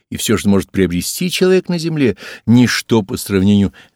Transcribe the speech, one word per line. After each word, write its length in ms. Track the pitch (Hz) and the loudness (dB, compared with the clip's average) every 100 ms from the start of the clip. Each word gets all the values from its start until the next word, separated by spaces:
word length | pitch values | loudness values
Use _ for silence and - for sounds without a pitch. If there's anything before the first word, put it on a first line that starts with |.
| - | -14
и 60 | - | -8
всё, 220 | - 107 | -2 0
что 100 | 104 | 2
может 240 | 98 87 | 0 0
приобрести 580 | 95 92 87 - - 180 | 0 0 0 -6 -6 -6
человек 380 | - 185 185 180 | -2 0 0 0
на 100 | 175 | -4
земле, 380 | 165 160 127 95 - - - | -4 -2 -2 -2 -10 -8 2
ничто 580 | 120 117 - - 113 | 4 4 0 0 0
по 140 | 98 117 | 0 -6
сравнению 560 | - 98 98 101 98 - - | -2 0 4 4 2 -4 -18